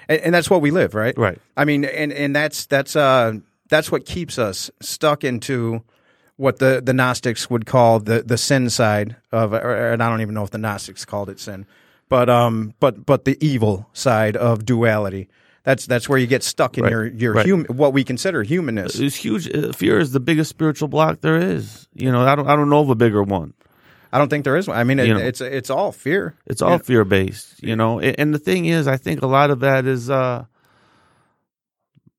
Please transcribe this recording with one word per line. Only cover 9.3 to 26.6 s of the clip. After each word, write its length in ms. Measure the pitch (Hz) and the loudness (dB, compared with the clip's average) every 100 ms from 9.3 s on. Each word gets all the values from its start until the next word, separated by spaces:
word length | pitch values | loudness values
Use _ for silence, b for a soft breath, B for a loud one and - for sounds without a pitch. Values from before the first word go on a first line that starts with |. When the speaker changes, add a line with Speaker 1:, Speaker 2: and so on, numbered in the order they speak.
Speaker 1:
of, 220 | 113 110 | -2 0
or, 380 | 110 123 107 117 | -2 -2 -2 0
and 100 | 117 | 0
I 80 | 117 | 0
don't 100 | 113 | -2
even 140 | 107 | -4
know 100 | 110 | -6
if 60 | 101 | -8
the 80 | 110 | -6
Gnostics 480 | 107 101 - 95 - | -6 -6 -10 -16 -10
called 240 | 104 98 | -8 -8
it 100 | 95 | -12
sin, 260 | - 98 101 b b b - | -14 -14 -16 b b b 0
but, 180 | 131 123 | 2 4
um, 460 | 120 120 113 110 - | 4 2 0 -6 0
but, 280 | 135 104 - | -2 0 0
but 180 | 135 | 0
the 140 | - 135 | 0 -2
evil 440 | 151 127 107 95 - | 0 0 0 -2 -6
side 420 | - 135 110 107 104 | -4 0 2 0 0
of 300 | 120 110 110 | 0 0 0
duality. 640 | 117 117 107 101 95 92 b b b | 0 2 0 -2 -6 -12 b b b
That's, 220 | - 135 - | -2 -2 0
that's 220 | 123 - | -4 0
where 80 | 135 | 0
you 80 | 120 | 2
get 140 | 127 | 0
stuck 320 | - - 131 - | -2 -2 -2 0
in 80 | |
Speaker 2:
Right. 60 | 113 | 0
Speaker 1:
your, 140 | 113 113 | 0 -4
your 260 | 117 120 | -2 0
Speaker 2:
Right. 160 | 110 139 | 2 2
Speaker 1:
hum-, 160 | 190 | 2
what 300 | 147 123 147 | 0 2 2
we 100 | 139 | 2
consider 380 | 127 123 190 156 | 0 -2 -2 -2
humanness. 580 | 104 180 147 110 90 - | -2 -2 -2 -4 -4 -2
Speaker 2:
It's 160 | 139 - | -2 -2
huge. 360 | 226 208 165 | -4 -4 -4
Uh, 200 | - - | -4 -4
fear 260 | - 196 202 | 0 2 2
is 140 | 143 | 2
the 80 | 131 | -2
biggest 300 | 123 156 156 | 0 -2 -2
spiritual 380 | - 156 147 151 | -2 -2 -2 -4
block 340 | 147 156 156 | 0 0 0
there 160 | 156 160 | 0 0
is. 500 | 185 151 104 - _ | 0 -4 -8 -14 _
You 180 | - 131 | -6 0
know, 80 | 123 | 2
I 160 | 131 147 | 4 2
don't, 100 | 139 | 2
I 80 | |
don't 140 | 147 143 | 2 4
know 120 | 147 | 4
of 100 | 143 | 4
a 40 | |
bigger 280 | 117 117 104 | 4 4 2
one. 320 | 101 95 76 - b b b b b | 0 -2 -6 -16 b b b b b
Speaker 1:
I 60 | 135 | 0
don't 100 | 143 | 0
think 160 | 147 | 0
there 120 | 135 151 | 0 -2
is 120 | 151 | 0
one. 100 | 113 | 0
I 60 | |
mean, 160 | 120 135 | 2 2
it, 80 | 113 | 2
Speaker 2:
You 60 | |
know. 60 | 104 | 2
Speaker 1:
it's, 200 | 120 - | 0 -6
it's 280 | 131 135 - | -6 -6 -4
all 220 | 139 202 | -2 -4
fear. 460 | - 131 190 170 - - | -4 -4 -2 -4 -10 -10
Speaker 2:
It's 160 | - | -2